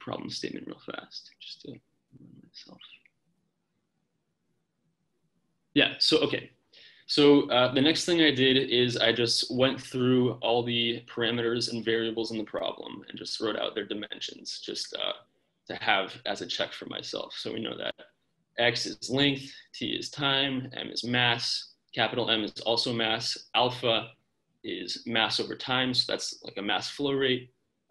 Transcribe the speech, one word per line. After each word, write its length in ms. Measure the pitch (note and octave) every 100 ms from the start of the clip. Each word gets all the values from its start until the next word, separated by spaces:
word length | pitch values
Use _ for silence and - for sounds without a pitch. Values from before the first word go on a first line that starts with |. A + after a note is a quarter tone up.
problem 280 | - - -
statement 380 | - - - -
real 140 | - -
fast, 460 | - - - - -
just 220 | - -
to 80 | - - _ _ _ C3
remind 240 | - -
myself. 380 | - - - - - - _ _ _ _ _ _ _ _ _ _ _ _ _ _ _ _ _ _ _ _ _ _ _ _ _ _ _
Yeah, 200 | C#3+ A#2+ -
so, 180 | - D#3
okay. 340 | C#3+ - - _ _ - - - -
So, 440 | - C#3+ C#3+ C#3
uh, 240 | A#2+ B2+
the 80 | C3
next 240 | D3 D#3+ -
thing 160 | E3+
I 100 | D3+
did 260 | C3 C3+ C3 C3
is 240 | A#2+ B2 B2
I 160 | A#2
just 420 | A#2 A#2 - -
went 260 | B2 C3 C3
through 520 | - C3 B2 B2+ B2 A2
all 280 | A2+ A#2+
the 400 | A#2+ A#2+ A#2 A#2+ -
parameters 580 | - A#2 A#2+ A#2 A#2+ A2+
and 120 | A#2
variables 480 | A2 A2+ A2+ A2+ A2
in 60 | A2
the 80 | G#2+
problem 580 | - - - - - -
and 120 | -
just 220 | - -
wrote 180 | A2+ -
out 160 | - G#2+
their 100 | G2+
dimensions, 760 | G#2 G2+ - - - - -
just, 320 | - - - -
uh, 160 | G1+ G1+ - _ _ _ -
to 80 | E2+
have 380 | A#2 G2+ F2+ - -
as 160 | F#2+
a 60 | E2+
check 240 | - -
for 140 | - -
myself. 480 | - - - - -
So 160 | A2
we 80 | A2+
know 160 | A2 -
that 160 | - - - _ _ _ _ -
x 280 | A#2+ B2 G2+
is 240 | G#2 -
length, 420 | C3 C#3+ C#3 - - -
t 140 | - A#2
is 220 | - -
time, 600 | - C#3 C3+ C#3 C3 B2+
m 140 | - -
is 160 | -
mass, 680 | A#2+ B2 A#2+ A#2+ - - - _ _
capital 380 | C3+ A2+ A#2+ G#2+
M 120 | A2+ G#2
is 80 | -
also 320 | A2 A2+ C3
mass, 440 | A#2 A2 A2+ A#2+ - -
alpha 540 | A2+ B2 B2 B2 A2 - _ _ _ _ _
is 400 | A2 F2+ F2+ - A#2+
mass 360 | A2+ G#2+ A#2
over 140 | G#2 -
time, 380 | - B2+ B2+
so 180 | B2 -
that's 280 | - - -
like 120 | - G2
a 40 |
mass 280 | G2+ F#2+ -
flow 220 | - C#3+
rate, 400 | C3+ C3+ B2 B2 _ _ _ _